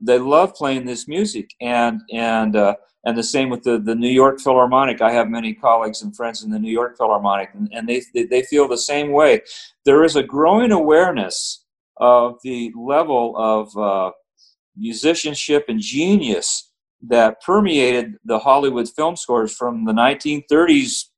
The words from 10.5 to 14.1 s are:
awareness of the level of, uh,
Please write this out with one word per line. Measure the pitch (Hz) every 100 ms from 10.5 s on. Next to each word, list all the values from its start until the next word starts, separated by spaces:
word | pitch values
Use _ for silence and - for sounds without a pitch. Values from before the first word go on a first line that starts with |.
| 208 247
awareness | 196 151 156 180 143 95 - - - _ _ _ _
of | 123 123 120 120
the | 131 123 117 113
level | 120 147 160 127 117 -
of, | 110 110 107 104
uh, | 104 98 92